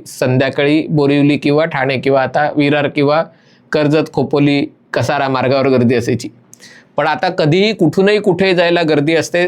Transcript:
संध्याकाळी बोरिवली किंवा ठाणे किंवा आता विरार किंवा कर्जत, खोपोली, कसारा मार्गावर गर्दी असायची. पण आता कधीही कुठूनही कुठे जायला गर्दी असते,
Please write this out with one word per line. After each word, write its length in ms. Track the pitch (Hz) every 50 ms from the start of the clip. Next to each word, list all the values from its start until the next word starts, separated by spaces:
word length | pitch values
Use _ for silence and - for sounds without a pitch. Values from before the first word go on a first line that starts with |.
| - -
संध्याकाळी 800 | - - 143 131 127 127 139 135 131 - 143 143 151 160 - -
बोरिवली 500 | 160 147 143 139 143 143 143 143 147 135
किंवा 280 | - 143 143 151 160
ठाणे 320 | 160 160 139 131 135 135 123
किंवा 240 | - 135 135 135
आता 300 | 131 127 131 151 151 147 -
विरार 320 | 147 143 143 147 147 143 135
किंवा 360 | - 147 143 143 147 160 160 165 - _ _ _ _ _ _ -
कर्जत, 420 | - 156 151 143 147 156 151 - -
खोपोली, 520 | 147 135 127 - 143 143 143 143 143 147 - - _ _ _ -
कसारा 340 | - 123 123 147 143 139 135
मार्गावर 400 | 131 127 127 127 139 135 131 139
गर्दी 280 | 131 123 123 117 131
असायची. 340 | 117 - 127 123 117 - - - - _ _ - - - - - - - _ _ -
पण 100 | 147 156
आता 220 | 151 151 - 185
कधीही 440 | 175 180 170 151 156 190 202 220 220
कुठूनही 460 | - 180 156 - 190 190 202 214 208
कुठे 340 | 202 208 175 170 190 190 180
जायला 280 | 170 175 170 170 175
गर्दी 340 | 170 151 151 143 143 156 165
असते, 320 | 160 151 - - 175 175